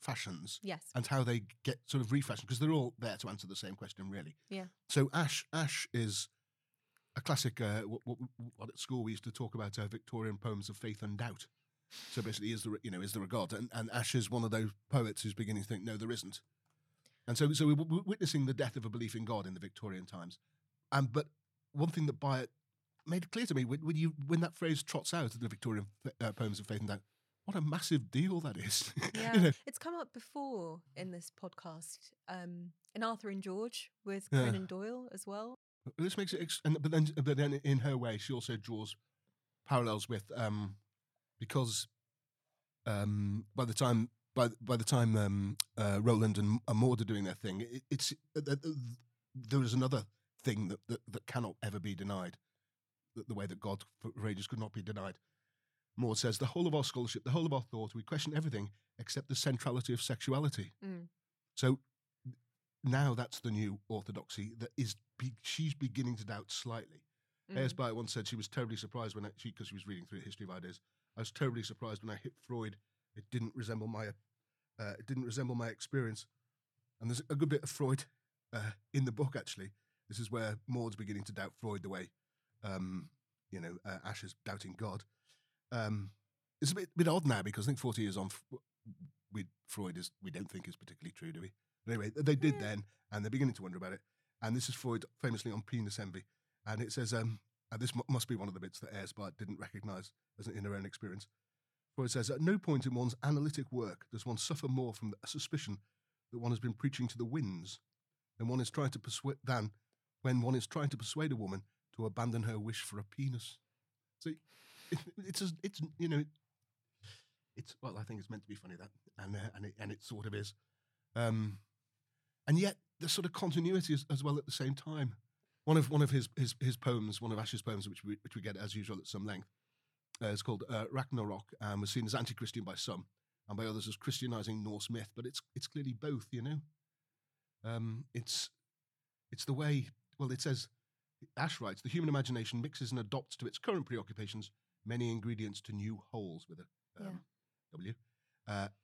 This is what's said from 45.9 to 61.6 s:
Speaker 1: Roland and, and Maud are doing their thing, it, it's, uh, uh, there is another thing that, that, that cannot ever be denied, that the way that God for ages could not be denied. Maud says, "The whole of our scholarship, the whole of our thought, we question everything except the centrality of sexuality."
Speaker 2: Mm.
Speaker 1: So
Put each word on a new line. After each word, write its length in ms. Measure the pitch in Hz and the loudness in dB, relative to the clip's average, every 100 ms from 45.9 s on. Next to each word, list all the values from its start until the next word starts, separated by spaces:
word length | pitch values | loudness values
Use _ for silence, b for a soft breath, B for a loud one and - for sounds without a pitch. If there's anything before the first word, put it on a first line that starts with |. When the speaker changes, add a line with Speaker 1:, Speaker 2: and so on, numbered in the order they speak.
| 101 | 6
Speaker 1:
Roland 380 | 113 110 110 104 | 6 8 6 4
and, 220 | 104 110 - | 4 4 4
and 120 | 110 | 6
Maud 220 | 127 123 | 6 6
are 40 | |
doing 200 | 107 104 | 2 0
their 100 | 95 | 0
thing, 260 | 90 104 95 | -2 -4 -4
it, 200 | 117 127 - | -4 -8 -2
it's, 220 | 139 - 151 _ 156 | 0 0 -4 _ -4
uh, 40 | 139 | 0
uh, 60 | 139 160 151 120 120 _ _ _ | 0 -2 -4 -6 -10 _ _ _
there 280 | 131 113 139 | -12 2 4
is 120 | 123 | 6
another 300 | 123 127 131 101 _ _ - | 6 4 2 -2 _ _ -4
thing 260 | 131 104 95 | 0 2 0
that, 100 | 101 - | -2 -4
that, 120 | 117 - | -6 -6
that 180 | 123 - | -10 -4
cannot 300 | 127 107 - | -2 -2 -4
ever 160 | 110 101 | -4 -4
be 160 | 101 | -4
denied, 420 | 92 98 98 90 - _ _ _ _ _ _ _ 117 | -4 -2 -2 -4 -8 _ _ _ _ _ _ _ -12
that 120 | 104 | -8
the 60 | |
way 120 | 101 98 | -4 -4
that 140 | 90 | -4
God 220 | 104 98 - _ | -4 -4 -6 _
for 280 | 113 - 107 | -10 -4 -2
ages 180 | 95 95 | -2 -4
could 120 | 113 | -4
not 120 | 107 | -4
be 100 | 110 | -6
denied. 340 | 95 104 98 - _ _ _ _ _ _ _ - | -6 -6 -6 -10 _ _ _ _ _ _ _ 0
Maud 200 | 120 110 | 2 4
says, 220 | 120 107 | 2 2
"The 80 | 131 | 0
whole 200 | 175 175 | 2 4
of 80 | |
our 100 | 151 | 4
scholarship, 380 | 127 127 120 107 | 2 0 -2 -2
the 60 | - | 2
whole 120 | 160 | 2
of 80 | 170 | 4
our 80 | 139 110 | 2 0
thought, 240 | 113 107 | -4 -4
we 80 | 117 | -6
question 300 | 107 151 151 | -4 -2 0
everything 360 | 151 156 110 101 - b b | 0 0 0 -4 -8 b b
except 300 | 113 139 139 | -6 -4 -2
the 60 | |
centrality 580 | 131 143 127 131 123 - | 0 2 2 2 0 0
of 80 | 120 | 0
sexuality." 720 | - 120 - 131 151 107 98 - | 0 -2 0 2 2 0 -4 -8
Speaker 2:
Mm. 260 | 196 180 170 _ _ _ _ | -8 -8 -10 _ _ _ _
Speaker 1:
So 260 | - | 4